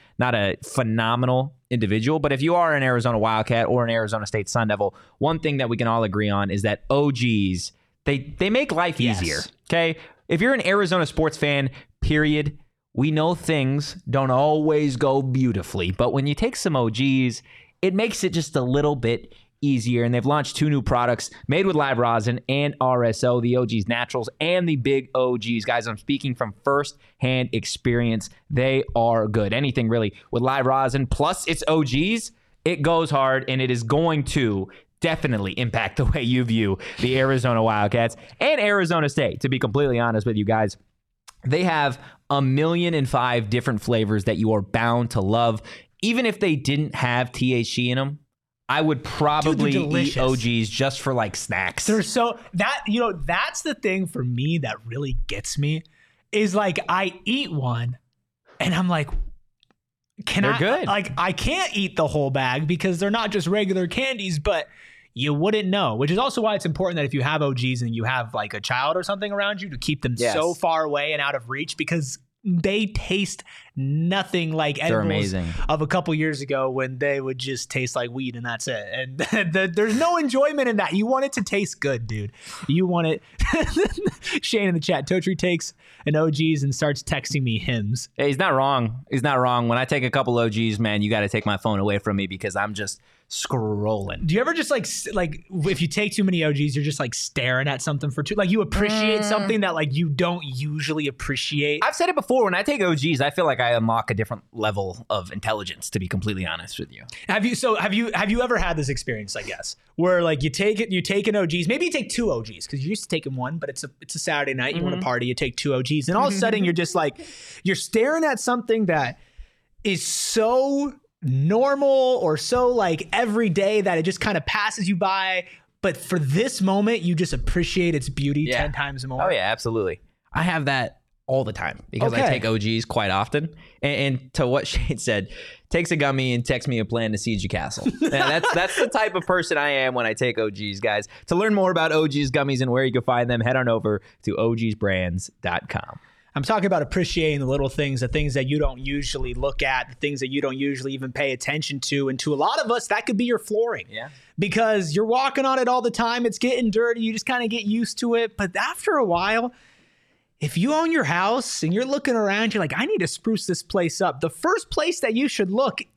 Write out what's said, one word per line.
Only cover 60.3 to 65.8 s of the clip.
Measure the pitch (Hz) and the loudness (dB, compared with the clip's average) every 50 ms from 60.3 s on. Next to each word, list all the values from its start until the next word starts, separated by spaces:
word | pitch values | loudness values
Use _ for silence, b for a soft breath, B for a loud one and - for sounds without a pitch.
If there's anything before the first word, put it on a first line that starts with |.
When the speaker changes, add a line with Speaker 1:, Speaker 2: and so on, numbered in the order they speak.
| - 196 202 | 0 2 2
Speaker 1:
They're | 202 220 | 2 2
Speaker 2:
I?" | 233 | 2
Speaker 1:
good. | 160 208 262 370 - | 2 2 2 0 0
Speaker 2:
Like, | 214 202 208 185 - 131 143 | 0 0 -2 -2 -4 -2 -2
I | 170 190 | 0 0
can't | 185 - - 233 311 370 370 302 233 | -2 -2 -2 -2 0 0 -2 -2 -2
eat | 208 196 175 - | -2 -2 -2 0
the | - 160 | 0 0
whole | 143 - 151 143 135 | 0 2 0 0 0
bag | 131 139 131 127 127 143 156 | 0 0 0 0 0 0 0
because | 151 180 160 - 190 180 165 | 0 -2 0 0 -2 0 0
they're | 202 202 | 0 0
not | 208 233 220 214 | 0 0 -2 0
just | 208 202 151 | -2 0 0
regular | 165 196 214 208 185 190 185 180 170 | 2 2 2 2 2 0 0 0 -2
candies, | - 247 269 269 262 214 196 185 165 147 | -2 -2 -2 -2 -2 -4 -4 -4 -4 -2
but | 147 208 185 160 147 B B B B B B B B B B | 0 0 0 0 -2 B B B B B B B B B B
you | 120 127 147 147 | -4 -2 0 0
wouldn't | 143 165 208 214 214 202 185 | 2 2 2 2 2 0 0
know, | 196 202 | 0 2